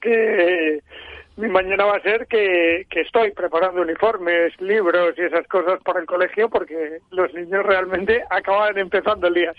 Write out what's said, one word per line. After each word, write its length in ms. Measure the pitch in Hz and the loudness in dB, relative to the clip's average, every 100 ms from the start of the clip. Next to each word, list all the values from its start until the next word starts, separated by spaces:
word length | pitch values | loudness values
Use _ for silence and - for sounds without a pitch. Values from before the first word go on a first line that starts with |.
que 800 | 214 226 233 208 175 180 156 151 - - - - - - | 0 2 2 2 2 2 0 -2 -6 -20 -20 -20 -20 -8
mi 100 | 220 | 0
mañana 380 | 185 185 196 202 | 0 0 0 2
va 120 | 202 | 2
a 40 | |
ser 240 | 190 220 247 | 0 -2 0
que, 640 | 226 196 175 170 170 190 | 0 2 2 2 0 -4
que 120 | 170 | -6
estoy 320 | 156 240 220 | 0 2 0
preparando 500 | 202 175 160 185 180 | 0 -2 0 0 0
uniformes, 760 | 165 165 214 214 175 175 165 - | -2 0 0 0 0 2 2 0
libros 540 | 185 214 180 175 175 165 | -2 0 2 2 2 0
y 60 | |
esas 240 | 175 165 160 | -2 -2 0
cosas 320 | 190 170 185 | -2 0 -2
para 160 | - 180 | -2 -4
el 80 | 165 | -2
colegio 420 | 180 180 - 226 | -2 -2 0 0
porque 520 | 214 180 160 151 160 _ | 0 -4 -6 -8 -8 _
los 200 | 185 180 165 | -2 -2 -2
niños 280 | 170 196 | -4 -2
realmente 600 | 202 190 185 185 196 226 240 | 2 0 0 -4 0 -2 0
acaban 480 | 185 190 196 214 196 | -4 0 0 0 -2
empezando 480 | 185 196 175 208 175 | -2 -2 0 0 0
el 80 | 175 | 0
día 180 | 170 | 0